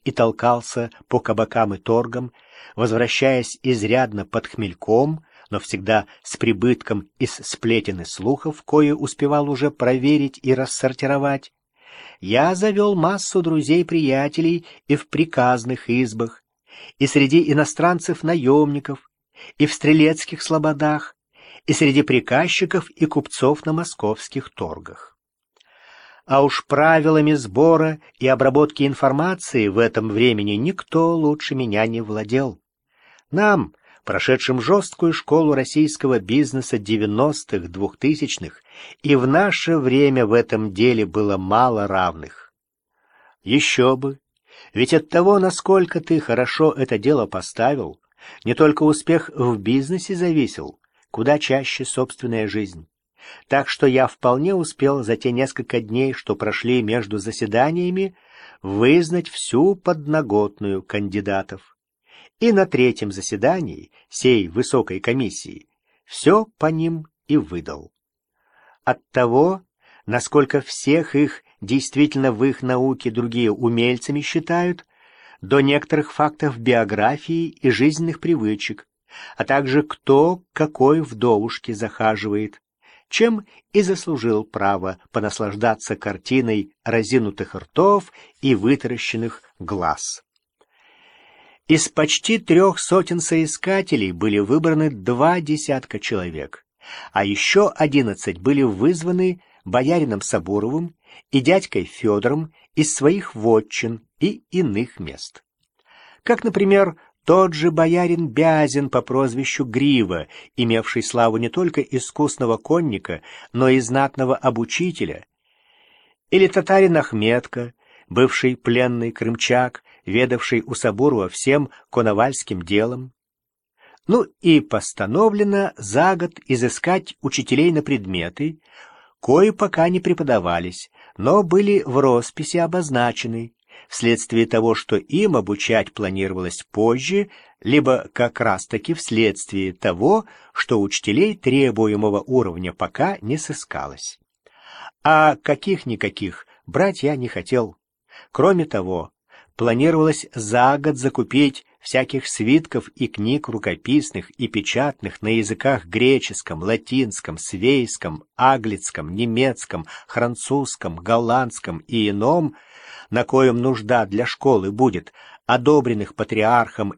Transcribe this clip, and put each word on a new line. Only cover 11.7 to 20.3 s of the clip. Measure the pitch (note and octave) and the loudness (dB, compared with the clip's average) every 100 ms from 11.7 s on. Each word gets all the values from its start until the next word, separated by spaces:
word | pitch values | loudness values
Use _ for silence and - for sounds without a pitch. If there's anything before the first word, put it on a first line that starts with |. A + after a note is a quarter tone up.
| _ _ - - - | _ _ -20 -20 -14
Я | F#2 A#2 D#3+ | 0 2 2
завёл | F3+ G#3+ G3+ G#3 | 2 0 2 2
массу | G3 E3 G3 - F#3+ | 2 0 -2 -2 -2
друзей-приятелей | E3 D#3 C3 E3 E3+ E3+ D3 C3+ C#3+ D3+ E3 E3+ - - _ | 0 -2 2 2 2 0 0 0 0 0 0 0 -6 -20 _
и | C#3+ | -2
в | - | -2
приказных | D3 E3 - B2 B2+ A2+ B2+ - | -2 0 2 2 2 -2 -8 -2
избах, | A#2+ B2+ A2 A#2 - _ _ _ - - _ | 0 0 -2 -6 -8 _ _ _ -20 -20 _
и | C3+ | 0
среди | D3 C#3 D#3+ D#3 | 2 4 4 4
иностранцев-наёмников, | D3 D3 - E3+ F3 - E3 D#3 E3+ B2+ C#3+ D3 C#3+ C3+ C3+ _ _ _ _ - _ | 2 0 0 0 0 -4 -4 -2 0 4 4 4 0 -6 -12 _ _ _ _ -20 _
и | D3 | -2
в | |
стрелецких | - D3+ D#3 D3+ D#3 - | 0 2 6 6 2 -6